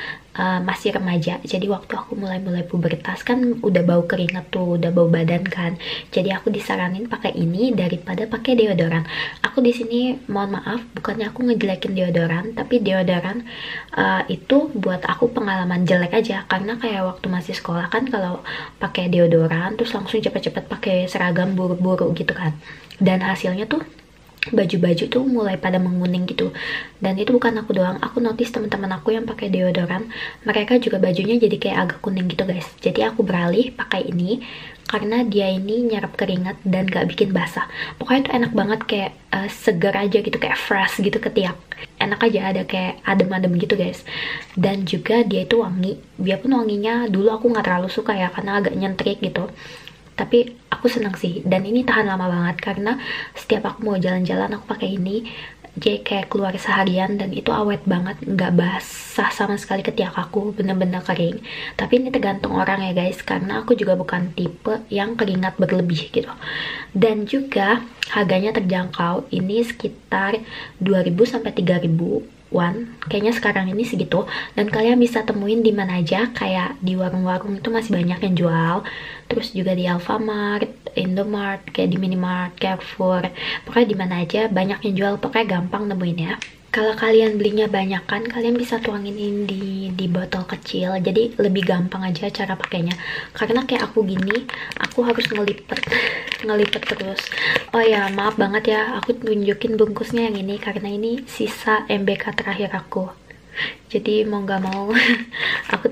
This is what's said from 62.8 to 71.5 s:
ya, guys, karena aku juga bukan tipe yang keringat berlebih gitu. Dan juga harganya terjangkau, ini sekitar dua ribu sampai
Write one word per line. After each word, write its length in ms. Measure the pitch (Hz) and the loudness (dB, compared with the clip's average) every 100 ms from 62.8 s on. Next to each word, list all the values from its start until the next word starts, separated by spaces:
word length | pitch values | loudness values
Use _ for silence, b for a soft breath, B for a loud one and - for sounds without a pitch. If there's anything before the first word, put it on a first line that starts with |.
| 190 | 0
ya, 80 | |
guys, 320 | 180 180 185 - | 0 0 -2 -4
karena 400 | 185 190 220 220 | -2 -2 -4 2
aku 80 | |
juga 240 | 240 190 185 | 2 4 2
bukan 320 | 175 180 180 - | 2 -2 -2 -2
tipe 480 | 170 - - 220 - | -6 -4 -4 -4 -2
yang 320 | 202 208 233 | -4 -2 -2
keringat 400 | 208 185 190 - | 0 0 -2 0
berlebih 560 | 175 185 175 156 - | 0 2 2 0 0
gitu. 160 | - - - B B B B B | -4 -4 -8 B B B B B
Dan 320 | 196 226 214 208 | 2 4 2 0
juga 560 | 277 269 202 196 233 - - - | -2 0 0 4 2 0 -8 -4
harganya 400 | 214 190 185 208 | 0 2 2 2
terjangkau, 720 | 220 185 185 180 - 170 180 - | 0 0 0 -2 -2 0 0 -2
ini 320 | 180 190 214 233 | -2 0 0 0
sekitar 720 | - 202 - - 190 196 226 226 B B B | -2 -8 -8 -4 -2 0 -2 -6 B B B
dua 240 | 190 190 | 2 2
ribu 240 | 180 175 240 | 4 4 2
sampai 240 | 240 208 | 2 -4